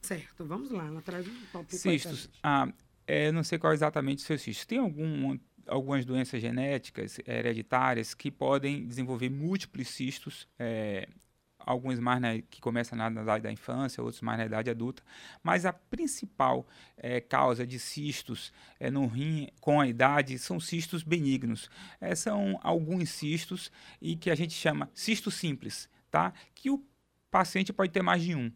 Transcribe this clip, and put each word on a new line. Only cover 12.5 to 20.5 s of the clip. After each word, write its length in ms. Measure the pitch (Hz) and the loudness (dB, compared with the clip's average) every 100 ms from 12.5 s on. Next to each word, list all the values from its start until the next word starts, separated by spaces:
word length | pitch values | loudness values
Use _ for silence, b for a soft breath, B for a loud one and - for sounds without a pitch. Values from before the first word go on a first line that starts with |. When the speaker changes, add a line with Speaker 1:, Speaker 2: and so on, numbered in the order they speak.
| - | -6
Speaker 2:
começam 360 | - 120 117 117 | -2 -2 -2 -2
na, 120 | 113 | -2
na 120 | 113 | -2
idade 220 | 110 107 | 0 0
da 80 | 110 | 0
infância, 500 | 107 - 120 135 127 | -8 -6 -4 -4 -4
outros 200 | 117 117 | -6 -6
mais 180 | 113 113 | -4 -2
na 60 | 113 | -2
idade 240 | 107 110 | -2 -2
adulta, 320 | 117 117 - _ B B B | -2 -4 -6 _ B B B
mas 220 | 170 180 180 | 0 2 2
a 80 | |
principal, 920 | - _ - 320 - 220 _ 131 127 127 B B B | -4 _ -4 -4 -4 -10 _ 2 4 -2 B B B
é, 220 | 123 123 | -4 -4
causa 480 | 120 135 131 117 123 | 0 4 4 4 -2
de 100 | 123 | -6
cistos, 760 | - - 147 127 - 117 - B B B | -8 -6 -4 -6 -6 -10 -10 B B B
é, 100 | 135 | -2
no 160 | 139 131 | 0 0
rim 440 | 113 151 156 143 _ | 0 0 -2 -4 _
com 200 | - 147 | 4 6
a 60 | 135 | 6
idade 520 | 117 131 147 135 127 | 6 6 6 2 -2
são 200 | - | -4